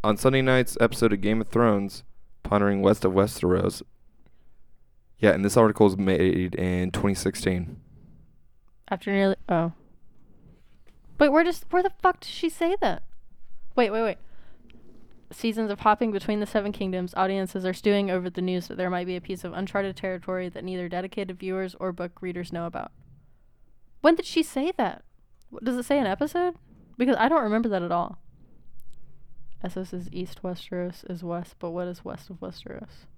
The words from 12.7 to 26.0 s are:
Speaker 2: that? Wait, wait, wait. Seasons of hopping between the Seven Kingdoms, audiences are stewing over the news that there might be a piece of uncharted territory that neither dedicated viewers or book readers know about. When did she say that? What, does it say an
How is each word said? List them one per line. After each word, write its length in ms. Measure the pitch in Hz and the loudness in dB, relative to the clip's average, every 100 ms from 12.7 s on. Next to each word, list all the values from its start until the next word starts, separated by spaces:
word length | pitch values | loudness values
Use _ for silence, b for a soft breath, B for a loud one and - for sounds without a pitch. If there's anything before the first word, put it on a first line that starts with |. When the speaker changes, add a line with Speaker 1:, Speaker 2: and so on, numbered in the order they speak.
| 392 | 0
Speaker 2:
that? 240 | 208 - - - - - - - - - | 0 -2 -6 -10 -12 -14 -8 -6 -2 2
Wait, 140 | 226 | 2
wait, 120 | 214 | 2
wait. 140 | 226 - b b b b - - - - - - - | -2 -2 b b b b -18 -20 -18 -18 -18 -20 -20
Seasons 400 | - 226 220 220 | -4 -4 -2 -4
of 100 | 202 | 2
hopping 300 | 214 214 226 | 2 4 2
between 280 | 202 - 208 | -2 -2 -2
the 60 | 202 | 0
Seven 260 | 220 202 | -2 -2
Kingdoms, 420 | 202 196 185 180 - | -4 -4 -4 -4 0
audiences 500 | 190 196 185 196 185 | 0 0 -2 -4 -4
are 80 | |
stewing 360 | 180 214 202 196 | 0 2 2 2
over 200 | 185 180 | -2 -2
the 120 | 180 | -4
news 260 | 185 180 175 | -2 -2 -4
that 100 | - | -6
there 120 | 185 | -4
might 180 | 180 180 | -2 -4
be 100 | 180 | -8
a 40 | |
piece 220 | - 180 | -8 -10
of 80 | 180 | -8
uncharted 460 | 165 190 202 196 - | -8 -4 -2 -4 -4
territory 500 | 190 185 180 185 180 | -6 -6 -6 -6 -6
that 160 | - | -8
neither 240 | 180 185 180 | -8 -6 -6
dedicated 500 | 175 185 - 190 180 | -6 -6 -8 -8 -8
viewers 380 | 190 185 190 - | -6 -4 -4 -2
or 100 | 185 | -4
book 300 | 175 175 - | -4 -8 -6
readers 320 | 185 180 175 | -8 -6 -6
know 120 | 170 170 | -6 -6
about. 260 | 170 - - - - - - _ _ - - - - | -6 -10 -14 -20 -20 -20 -20 _ _ -20 -20 -20 2
When 160 | 294 330 | 4 4
did 100 | - | 0
she 160 | 330 | -2
say 300 | 311 269 311 381 | -2 -2 -4 -2
that? 260 | 214 - - _ _ - - | -2 -4 -18 _ _ -20 -18
What, 160 | - 226 | -6 -4
does 100 | 247 | -2
it 80 | |
say 160 | 240 | 0
an 60 | 285 | 0